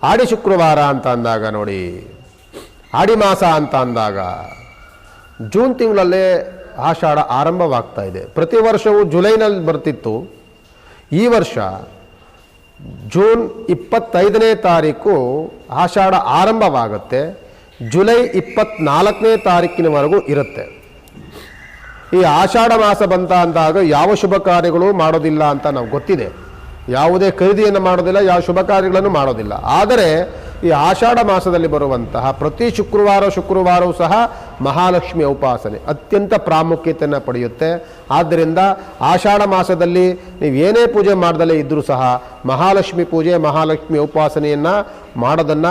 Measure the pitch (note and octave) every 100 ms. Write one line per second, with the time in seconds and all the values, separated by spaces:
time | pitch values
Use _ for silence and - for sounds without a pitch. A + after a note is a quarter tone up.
0 | C3+ G#3+ B3 A3+ - F#3+ D#3+ D3+ C#3+ C#3
1 | C3 A#2+ A#2 A2+ G#2+ G#2+ G#2 G2 F2+ F2
2 | - - - _ - - - - - B2
3 | F#3+ A3+ G3+ F3 F3+ D#3 D3 C#3 B2+ A2+
4 | A2 G2 F2+ F2 - - - - - -
5 | - - - - A2 F#3+ B3+ B3+ A#3 G3+
6 | F3+ F#3 F#3 F3+ - - - - C3+ D#3+
7 | E3 D3+ D3 B2 D3+ F3+ E3+ B2+ A#2 -
8 | G2 F#2 - - E3 A3+ A3 A3 G#3+ G#3
9 | G3 D#3+ G3 A3 A3 G3+ E3 D#3 D3+ C3+
10 | A#2 A2 F3 - _ _ _ _ - -
11 | _ D3+ A#3+ A#3 F3 - G2 F#2+ - -
12 | - - - - _ _ _ _ G2 -
13 | G#2 E3 G#3 A#3 A3+ - - F3+ - A3+
14 | A3+ F3 G3 G#3+ A3+ A3 G3+ E3+ D#3 D3
15 | G3+ F3+ B2 C#3 D#3+ - - B2+ E3 -
16 | F#3+ F#3 - C#3+ G3 A3+ G#3 C3+ A#2 G#2
17 | - B2+ D#3 F#3+ - - - - A#2 D3
18 | G#3 A#3 B3 F#3+ - - G#3+ - D3+ D3
19 | G3 G3+ A3+ A3+ G3+ F3 E3+ - E3 D3
20 | C#3+ G3 F#3+ C#3+ C3 - - - - -
21 | - - - - - - - - - -
22 | - F3+ F3 D3 F#3 A#3 A#3 A3+ G#3 G3+
23 | G3+ F3+ F3+ F3+ F3 E3 D#3 E3 F3 D3
24 | E3+ G#3 G3 F#3+ F#3+ F3 E3+ E3+ F#3 G3
25 | D#3+ D#3+ D#3 D3+ D3+ C#3 D3 C3+ A#2 C3+
26 | D3 F3+ G2+ - - - - - - B2
27 | D#3 F3+ F#3+ F#3 F#3 G#3 G#3+ G3 F#3 F3+
28 | F3 F#3+ G3 F3 F3 F3+ F#3 G3 F#3+ F#3
29 | G3+ E3+ C#3 A2+ G#2 G2+ - D3 G#3 B3
30 | F3+ D#3 F3+ - - - F3 D3+ D#3 F#3
31 | A#3 A#3+ G#3+ F#3+ F#3 F3 E3 D3 C#3+ B2+
32 | A2+ A#2+ B2+ C#3+ D3 D3+ A#3 A3 G#3 G#3
33 | G#3 G3 G3 G3 - F#3+ F3+ F3+ F3+ F3
34 | E3 G#3 A#3 - - - C3+ C#3 F3+ F3+
35 | E3+ E3 D3 C#3 C3+ A#2+ G#2+ G#2 - C#3+
36 | - G3 G3+ A3 - D#3+ D#3+ E3 E3 D3+
37 | D3 C#3+ C#3 B2 A#2+ A#2 D#3+ E3+ E3 -
38 | - C#3+ E3 E3 D#3+ E3 G3 F#3+ - -
39 | C3 F3+ G#3 G3+ G#3 F#3+ F3+ F3+ F3 F3+
40 | F3+ F3+ - - D3+ C3 E3+ A3+ A#3 G#3+
41 | G3 F#3+ F3 E3 E3 D#3+ C#3 D3+ - C3
42 | C3 B2+ - - B2+ C3 F3+ G3 - F3
43 | E3+ E3 D#3+ F3 D3+ D3 D#3 D#3 - D#3+
44 | D3 D#3 D3+ D3+ D3 D3 D3+ G3+ G3+ -
45 | - - A#2+ D#3 D3+ D3+ E3+